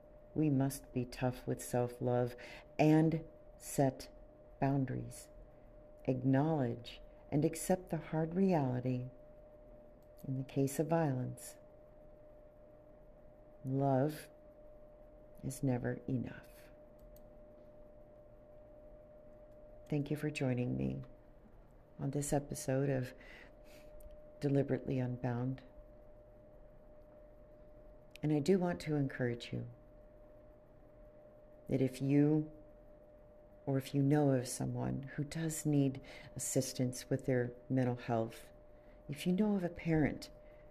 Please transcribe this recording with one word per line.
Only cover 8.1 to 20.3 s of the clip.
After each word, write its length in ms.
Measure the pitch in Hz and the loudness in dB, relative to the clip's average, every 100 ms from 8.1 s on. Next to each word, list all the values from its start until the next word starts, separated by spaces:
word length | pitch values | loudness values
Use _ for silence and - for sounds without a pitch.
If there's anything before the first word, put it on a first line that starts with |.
hard 240 | 156 160 | -2 0
reality. 720 | 175 190 165 131 123 127 127 127 - - - - - - - - - - - 135 | 2 4 4 2 0 -2 -2 -6 -12 -20 -20 -20 -20 -20 -20 -20 -20 -20 -14 -6
In 100 | 131 | -4
the 80 | |
case 340 | 131 139 139 - | -2 2 2 2
of 80 | 151 | 2
violence, 680 | 165 151 127 123 127 - - - - - - - - - - - - - - - - - - - - - - | 4 2 0 -4 -6 -14 -18 -20 -20 -20 -20 -20 -20 -20 -20 -20 -20 -20 -20 -20 -20 -20 -20 -20 -20 -20 -14
love 500 | 131 135 139 131 147 - - - - - - - - - - - - - 139 | -4 0 4 4 2 -2 -14 -20 -20 -20 -20 -20 -20 -20 -20 -20 -20 -10 -10
is 160 | - | -2
never 360 | 139 123 123 123 - | 0 2 0 -4 -2
enough. 280 | 127 110 - - - - - - - - - - - - - - - - - - - - - 605 605 605 605 605 605 605 - - - - - - - - | -2 -4 -10 -16 -20 -20 -20 -20 -20 -20 -20 -20 -20 -20 -20 -20 -20 -20 -20 -20 -20 -20 -20 -20 -20 -20 -20 -20 -20 -20 -20 -20 -20 -20 -20 -20 -18 -4
Thank 220 | 147 143 | -4 -2
you 60 | 147 | -4
for 120 | |
joining 480 | 151 | -4